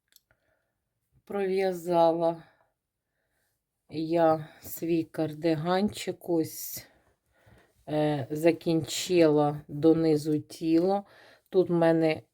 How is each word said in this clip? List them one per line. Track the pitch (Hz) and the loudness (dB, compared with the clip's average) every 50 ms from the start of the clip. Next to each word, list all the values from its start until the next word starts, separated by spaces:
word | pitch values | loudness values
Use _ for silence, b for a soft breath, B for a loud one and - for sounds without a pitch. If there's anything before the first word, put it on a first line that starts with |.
| _ _ _ _ _ _ _ _ _ _ _ _ _ _ _ _ _ _ _ _ _ _ _ _ _ | _ _ _ _ _ _ _ _ _ _ _ _ _ _ _ _ _ _ _ _ _ _ _ _ _
Пров'язала | - 196 202 196 185 190 196 190 190 180 170 165 175 170 170 165 165 165 170 165 165 170 160 b b b b b b b _ _ _ _ _ _ _ _ _ _ _ _ _ _ _ _ _ _ _ _ _ _ _ | -10 -6 -6 -4 -2 -2 0 0 -2 -2 -4 -4 0 4 4 4 4 4 2 0 -2 -2 -4 b b b b b b b _ _ _ _ _ _ _ _ _ _ _ _ _ _ _ _ _ _ _ _ _ _ _
я | 147 160 160 156 170 170 165 160 160 156 151 - - - | -10 -8 -4 -2 0 2 4 2 2 0 -4 -14 -18 -20
свій | - - - - 170 165 170 160 160 | -18 -16 -12 -8 -4 -2 -2 -2 -2
кардиганчик, | - - 165 156 156 151 151 175 165 160 147 160 175 185 190 208 202 - - - 190 175 _ - - | -6 -6 -6 -6 -6 -6 -4 -2 -2 -2 0 -2 -2 0 0 0 -2 -4 -6 -8 -8 -10 _ -6 -2
ось, | 170 160 156 156 - - - - - - - b b b b b b _ _ b b b b b b b b b b b _ - | -2 -2 -2 -4 -8 -14 -14 -14 -14 -14 -16 b b b b b b _ _ b b b b b b b b b b b _ -6
е, | 151 151 151 143 139 143 127 - | -4 -2 -2 -2 -2 -4 -6 -6
закінчила | 151 151 165 170 160 160 - 170 160 160 143 - - - - - 180 170 165 151 147 151 147 147 147 147 - - | -6 2 2 2 2 2 -2 -2 -2 -2 -2 -4 -8 -8 -4 0 2 4 4 6 6 4 2 0 -2 -6 -12 -12
донизу | 147 147 156 160 160 165 160 160 151 151 147 156 151 151 | -8 2 4 4 4 4 2 2 0 0 0 -2 -4 -4
тіло. | - _ - - 165 160 165 165 175 190 196 202 208 b b b b b b b b - | -4 _ -14 -6 -2 0 2 2 2 2 -2 -2 -4 b b b b b b b b -2
Тут | - 185 175 170 | 0 0 2 2
в | |
мене | 175 170 165 165 165 160 160 156 156 - - _ | 2 2 4 4 4 4 2 0 0 -2 -8 _